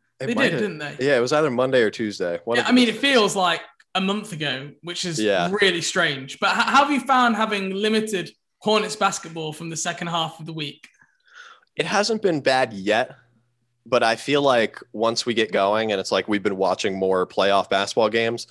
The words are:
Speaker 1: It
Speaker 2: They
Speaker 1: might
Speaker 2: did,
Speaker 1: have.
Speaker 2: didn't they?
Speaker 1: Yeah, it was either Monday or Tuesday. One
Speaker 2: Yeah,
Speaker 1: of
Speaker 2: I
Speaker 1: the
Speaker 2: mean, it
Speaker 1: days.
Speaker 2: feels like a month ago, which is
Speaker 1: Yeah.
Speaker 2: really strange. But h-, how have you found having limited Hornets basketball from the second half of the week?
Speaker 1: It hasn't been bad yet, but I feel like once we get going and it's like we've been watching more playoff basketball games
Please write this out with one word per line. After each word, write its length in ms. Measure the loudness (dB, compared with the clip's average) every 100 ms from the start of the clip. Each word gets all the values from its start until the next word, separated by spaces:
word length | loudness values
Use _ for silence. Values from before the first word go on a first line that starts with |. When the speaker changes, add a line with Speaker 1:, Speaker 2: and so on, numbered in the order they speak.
| _ -10
Speaker 1:
It 80 | -4
Speaker 2:
They 60 |
Speaker 1:
might 160 | 0 0
Speaker 2:
did, 20 |
Speaker 1:
have. 80 | 0
Speaker 2:
didn't 180 | -4 -6
they? 180 | -10 -2
Speaker 1:
Yeah, 160 | 2 2
it 40 |
was 120 | 4
either 180 | 2 2
Monday 320 | 0 2 4
or 80 | 2
Tuesday. 480 | 0 -6 -4 -4 -4
One 140 | -2 0
Speaker 2:
Yeah, 20 |
Speaker 1:
of 80 | 4
Speaker 2:
I 20 |
Speaker 1:
the 40 | 4
Speaker 2:
mean, 120 | 4
it 40 |
Speaker 1:
days. 80 | 2
Speaker 2:
feels 340 | 2 4 2
like 280 | 2 0 -2 -6 _ _ -4
a 40 |
month 320 | -2 -4 -6
ago, 380 | -8 -6 -6 -10 -16
which 220 | -12 -8
is 140 | -6 -2
Speaker 1:
Yeah. 320 | 2 2 0 2
Speaker 2:
really 200 | 0 0
strange. 580 | -2 -2 -2 -2 -10 -4
But 120 | -2
h-, 120 | 0
how 220 | 2 2
have 80 | 4
you 80 | 0
found 340 | 2 2 2
having 360 | 0 -2 -2 -4
limited 600 | -2 0 0 0 -4 -6 -14 _ _
Hornets 360 | 0 2 0
basketball 580 | 0 -2 -2 -8 -10 -10
from 160 | -10 -10
the 80 | -6
second 300 | -6 -6 -4
half 320 | -4 -4 -8
of 80 | -12
the 60 |
week? 340 | -8 -10 -12 -20 _ _ _ _ -20 -20 -20 _
Speaker 1:
It 120 | -6 -2
hasn't 360 | 0 0 0
been 180 | 0 0
bad 320 | 2 2 0
yet, 440 | -2 0 0 0 -8 _ _ _ _ _ _
but 200 | -2 2
I 100 | 2
feel 280 | 2 0 2
like 360 | 4 4 2 -2 -14
once 340 | -2 0 0 0
we 80 |
get 160 | 0 0
going 400 | 2 2 2 0
and 100 | -2
it's 120 | 0
like 160 | 0 0
we've 160 | 0
been 120 | 0 0
watching 400 | 0 0 -2 0
more 300 | 0 2 0
playoff 420 | 2 4 4 2
basketball 420 | -2 0 0 0
games 360 | 2 -2 -4 -10